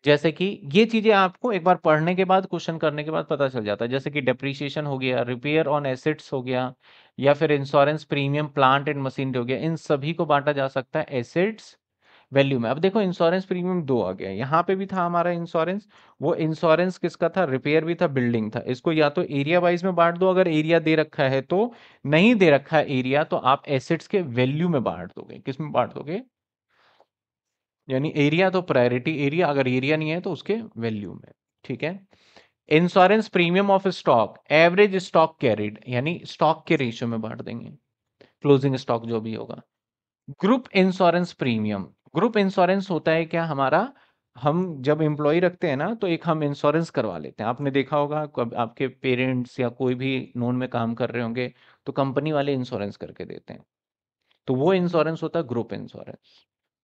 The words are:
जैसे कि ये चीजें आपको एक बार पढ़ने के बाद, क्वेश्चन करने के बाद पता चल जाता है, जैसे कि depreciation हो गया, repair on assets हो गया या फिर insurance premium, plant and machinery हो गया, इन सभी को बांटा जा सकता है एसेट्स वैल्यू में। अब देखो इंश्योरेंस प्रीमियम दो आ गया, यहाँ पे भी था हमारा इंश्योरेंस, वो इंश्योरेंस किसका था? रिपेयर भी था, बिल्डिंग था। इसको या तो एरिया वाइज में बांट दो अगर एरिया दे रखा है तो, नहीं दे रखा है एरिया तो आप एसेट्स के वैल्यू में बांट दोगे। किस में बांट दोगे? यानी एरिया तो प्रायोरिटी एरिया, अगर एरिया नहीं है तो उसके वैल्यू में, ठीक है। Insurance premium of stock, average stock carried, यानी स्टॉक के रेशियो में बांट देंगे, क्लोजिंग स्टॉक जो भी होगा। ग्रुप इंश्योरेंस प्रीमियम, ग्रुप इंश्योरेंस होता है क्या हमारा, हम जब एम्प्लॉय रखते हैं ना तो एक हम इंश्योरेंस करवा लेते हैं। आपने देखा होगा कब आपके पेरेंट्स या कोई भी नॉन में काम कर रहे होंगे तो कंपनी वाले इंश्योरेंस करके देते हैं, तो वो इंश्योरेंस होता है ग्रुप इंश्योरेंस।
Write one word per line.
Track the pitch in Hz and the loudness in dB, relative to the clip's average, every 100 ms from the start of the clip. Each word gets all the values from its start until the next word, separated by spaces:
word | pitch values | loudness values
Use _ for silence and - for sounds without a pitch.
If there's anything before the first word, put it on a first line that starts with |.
| 147 | 4
जैसे | 147 165 | 4 2
कि | 151 185 - | 0 -4 -4
ये | 143 160 226 | 0 2 4
चीजें | 226 214 | 2 4
आपको | 202 185 - 247 | 4 2 0 -4
एक | 196 | 0
बार | 175 175 | 2 2
पढ़ने | 170 156 160 180 | 4 2 2 0
के | 185 | 2
बाद, | - 190 | 2 2
क्वेश्चन | 170 - 165 | -6 -6 -2
करने | 156 147 | -2 -2
के | 151 | -4
बाद | 160 156 | -4 -2
पता | 147 139 | -2 0
चल | 131 | -2
जाता | 104 101 117 | -4 -2 -2
है, | |
जैसे | 135 139 | -2 -4
कि | 143 | -2
depreciation | 131 123 139 139 143 147 147 | -2 -2 -4 -6 -6 -6 -6
हो | 131 | -4
गया, | 131 127 120 | -2 -2 -2
repair | 127 139 156 151 | -4 -2 0 0
on | 147 143 127 | -2 -2 -4
assets | 156 151 - | -4 -4 -6
हो | 139 | -8
गया | 127 127 127 - _ - _ - | -2 -2 -4 -8 _ -20 _ 0
या | 131 | 2
फिर | 143 156 147 | 4 2 0
insurance | 139 147 139 156 - | 2 2 2 0 -4
premium, | 147 139 143 151 | -4 -2 -2 -4
plant | 143 131 139 143 | 2 4 4 0
and | 143 | -4
machinery | 135 135 135 127 | -4 -4 -4 -4
हो | 120 | -4
गया, | 127 | -4
इन | 156 160 | -4 -6
सभी | - 147 143 | -2 -2 -2
को | 165 160 | -4 0
बांटा | 143 143 | 2 2
जा | 139 135 | -2 -2
सकता | 139 127 156 | -4 -4 -6
है | - | -4
एसेट्स | 135 120 165 196 220 - _ _ _ _ _ _ | -6 -4 -2 -2 -2 -20 _ _ _ _ _ _
वैल्यू | 131 139 131 | 2 2 2
में। | 113 | 0
अब | 135 | 0
देखो | 190 214 | 0 0
इंश्योरेंस | 190 175 165 185 190 | -2 2 2 0 -2
प्रीमियम | 180 180 180 | -4 -2 -4
दो | 139 123 | 0 0
आ | 92 | 0
गया, | 95 95 | -4 -8
यहाँ | 98 135 160 | -6 0 0
पे | 175 190 | 0 -4
भी | 196 | -4
था | 185 175 | -4 -2
हमारा | 175 170 | 0 -2
इंश्योरेंस, | 170 165 165 160 196 _ _ _ _ | -4 -4 -2 -2 -4 _ _ _ _
वो | 143 170 | -4 -2
इंश्योरेंस | 160 160 165 160 185 180 | -2 0 2 2 2 -2
किसका | 170 - 165 | -8 -2 -2
था? | 190 | 0
रिपेयर | 165 131 147 156 160 | 0 -2 2 0 0
भी | 170 | -2
था, | 175 | 0
बिल्डिंग | 135 120 117 107 117 | 0 0 0 -2 -6
था। | - | -6
इसको | 127 175 | -4 0
या | 160 147 | 2 2
तो | 147 | 2
एरिया | 180 143 143 175 | -2 -4 0 2
वाइज | 175 175 | 2 0
में | 185 175 | -2 2
बांट | 170 175 | 2 4
दो | 190 | 2
अगर | 185 185 | 4 2
एरिया | 156 156 165 | 2 2 2
दे | 156 156 | 4 2
रखा | 151 - | 0 0
है | 135 135 | 0 0
तो, | 127 180 240 - - _ 139 | 0 0 0 -4 -20 _ 0
नहीं | 151 214 233 | 4 4 6
दे | 175 | 6
रखा | 139 139 160 | 4 4 0
है | 101 131 | 2 -2
एरिया | 127 139 | 0 -2
तो | 156 175 | 0 0
आप | 123 139 - | 2 0 0
एसेट्स | 135 - 165 - | -4 -2 -4 -2
के | 202 | -4
वैल्यू | 160 117 131 147 175 | -2 0 0 0 0
में | 147 | 0
बांट | 107 85 90 | -2 -6 -12
दोगे। | - - - | -14 -16 -14
किस | - 127 | -12 -10
में | 151 | -4
बांट | 120 117 | -2 -2
दोगे? | 135 135 190 262 _ _ _ _ _ _ _ _ _ _ _ _ _ _ _ - | -6 -10 -10 -12 _ _ _ _ _ _ _ _ _ _ _ _ _ _ _ -6
यानी | 131 151 - | -2 -2 0
एरिया | 143 165 190 | 2 2 2
तो | 185 | 0
प्रायोरिटी | 180 135 123 123 120 151 143 | 0 2 4 2 -2 -2 -2
एरिया, | 160 165 | 0 0
अगर | 139 127 | 0 0
एरिया | 127 135 156 | 0 0 -2
नहीं | 156 | -2
है | 165 | -4
तो | 202 | -6
उसके | 156 - 220 220 - | -8 -4 -6 -6 -8
वैल्यू | 117 107 98 | -6 -6 -10
में, | 92 - _ _ _ | -14 -20 _ _ _
ठीक | - 123 | -12 -6
है। | 147 196 _ _ _ - _ _ _ | -6 -8 _ _ _ -20 _ _ _
Insurance | 156 175 190 185 214 208 | 4 4 6 6 6 2
premium | 185 175 180 202 196 | 0 2 2 4 2
of | 196 | 2
stock, | 175 - 123 104 - _ | -2 2 4 2 -4 _
average | 147 170 180 208 190 | 6 6 6 4 4
stock | 185 175 160 _ | 2 2 2 _
carried, | 131 107 104 107 - | 0 0 -4 -8 -6
यानी | 123 147 170 - | -4 -2 -6 -10
स्टॉक | - 156 160 - | 0 0 0 0
के | 160 | 0
रेशियो | 123 117 120 | 0 -4 -6
में | 113 | -6
बांट | 110 123 | -8 -12
देंगे, | - 113 113 143 _ _ _ _ - _ | -12 -12 -14 -20 _ _ _ _ -20 _
क्लोजिंग | 147 139 135 131 | 4 4 4 -2
स्टॉक | - 117 113 | -2 -4 -2
जो | 113 | -6
भी | 113 | -4
होगा। | 110 113 - _ _ _ _ _ _ - | -10 -10 -14 _ _ _ _ _ _ -20
ग्रुप | 139 190 262 - 196 | -4 0 0 2 2
इंश्योरेंस | 185 185 180 170 175 | 2 4 2 2 -2
प्रीमियम, | - 139 110 107 101 78 _ _ 156 | -4 -2 0 -2 -4 -8 _ _ -2
ग्रुप | 226 226 | 0 2
इंश्योरेंस | 190 190 180 196 190 | 0 2 2 2 -2
होता | 160 160 | -2 0
है | 160 160 | 0 0
क्या | 170 165 | -4 -4
हमारा, | 139 135 156 247 _ _ _ _ - | -2 2 2 0 _ _ _ _ -4
हम | 147 165 185 127 | -2 0 -2 -4
जब | 127 151 | 0 2
एम्प्लॉय | 151 147 147 165 | 0 0 0 2
रखते | 180 180 170 | 0 -2 -4
हैं | 131 | -2
ना | 165 | -4
तो | 226 190 | -4 -4
एक | 165 170 | -2 -2
हम | 156 | -2
इंश्योरेंस | 147 143 147 156 165 | -2 0 0 0 -2
करवा | - 110 85 | -4 -4 -6
लेते | 69 - | -12 -8
हैं। | 110 | -6
आपने | 123 143 | -4 -2
देखा | 139 131 151 | -2 0 -2
होगा | 143 151 147 | -2 -4 -6
कब | 135 117 - | -6 -6 -4
आपके | 113 - 135 | -6 -4 -8
पेरेंट्स | - 135 123 131 127 123 - | -4 -2 0 0 -2 -6 -6
या | 123 | -6
कोई | 123 131 127 | -2 -4 -2
भी | 135 131 - 123 | -4 -4 -6 -6
नॉन | 120 127 | -4 -2
में | 127 | -4
काम | 120 113 | -4 -4
कर | 117 120 | -4 -4
रहे | 120 | -4
होंगे | 117 120 123 _ _ _ - | -6 -6 -8 _ _ _ -8
तो | |
कंपनी | 135 135 135 151 | -2 -2 -2 -2
वाले | 151 143 | -2 -2
इंश्योरेंस | 135 127 107 101 - | -4 -4 -6 -6 -8
करके | 85 87 87 | -16 -14 -14
देते | - - | -14 -16
हैं, | - _ _ _ _ _ _ _ _ - | -20 _ _ _ _ _ _ _ _ -4
तो | 127 | 0
वो | 156 | 2
इंश्योरेंस | 190 175 170 156 160 | 2 2 0 0 -2
होता | 160 170 | -6 -6
है | 135 | -4
ग्रुप | 120 110 | -6 -6
इंश्योरेंस। | 104 101 - - - _ _ _ _ _ _ | -10 -12 -18 -20 -20 _ _ _ _ _ _